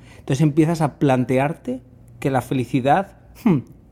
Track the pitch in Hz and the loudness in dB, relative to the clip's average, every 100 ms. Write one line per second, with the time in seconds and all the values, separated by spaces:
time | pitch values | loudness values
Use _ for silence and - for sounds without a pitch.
0 | - - - 135 151 147 156 165 151 - | -20 -14 -6 0 2 2 0 0 -4 0
1 | 147 127 123 131 143 165 - 254 - - | 0 0 0 0 -2 -4 -10 -10 -12 -20
2 | - - 147 135 - 135 120 135 127 165 | -20 -8 -4 -2 -2 -4 -2 -2 2 0
3 | 196 - - - 233 147 - - - | -2 -12 -20 -4 0 0 -2 -16 -16